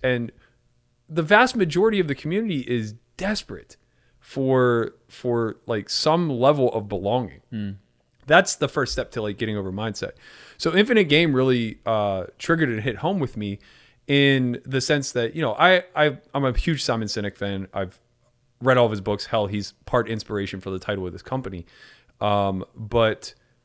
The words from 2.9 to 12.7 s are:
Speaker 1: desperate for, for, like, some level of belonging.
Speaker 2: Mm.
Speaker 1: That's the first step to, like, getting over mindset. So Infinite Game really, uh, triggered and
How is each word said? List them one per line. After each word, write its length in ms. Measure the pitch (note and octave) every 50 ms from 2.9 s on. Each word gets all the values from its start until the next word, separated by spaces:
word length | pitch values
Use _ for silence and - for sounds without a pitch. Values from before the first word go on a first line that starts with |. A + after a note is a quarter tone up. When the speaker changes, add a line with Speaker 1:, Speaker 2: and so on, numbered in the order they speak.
| G#2+ - _ _ _ -
Speaker 1:
desperate 600 | F#3 G3+ G#3+ - - - G2+ E2 - - - - _ _ _ _ _ _ _ _
for, 760 | _ - - C#3 C3+ C3 C3 B2+ B2 B2 A#2+ A#2 A2+ - - _ _ _
for, 500 | - - - B2 A#2 A#2 A2+ A2 - - _
like, 240 | - A#2 G#2 G2+ -
some 400 | - - - D#3 D#3+ F3 F3 D#3
level 420 | C3 A#2 B2 C#3 D3+ C#3+ C3+ A2+ -
of 160 | A2+ G#2 G2+
belonging. 520 | G#2 F2+ F#2+ G2+ A#2 B2+ A#2 E2 - - _ _ A#2
Speaker 2:
Mm. 220 | G#2+ G#2 G2+ G2+ G2 _ _ _ _ _ _ _ _ _ C#3
Speaker 1:
That's 280 | D3+ F3+ F#3 - -
the 120 | - D3+ C3
first 240 | - D3+ B2+ -
step 200 | - C3 A#2 -
to, 100 | - A#2+
like, 160 | G#2+ G#2 G2 -
getting 180 | A2+ A2 G#2+
over 160 | G#2 F#2+ F#2
mindset. 400 | F#2+ G2+ A2 A2+ G2+ - - F#2+ - _ - - - - - - - -
So 180 | - E3 D#3+
Infinite 300 | F#3+ G#3+ C4+ A#3+ G#3+ F#3+
Game 280 | D3 C#3+ D#3+ E3+ D#3+ C3+
really, 460 | B2+ C3 C3 B2+ A#2+ A#2 A2 - - _
uh, 400 | A#2 A2+ G#2+ G#2 G2+ F#2+ F#2+ F2 - - -
triggered 300 | - - E3+ E3 D#3
and 120 | B2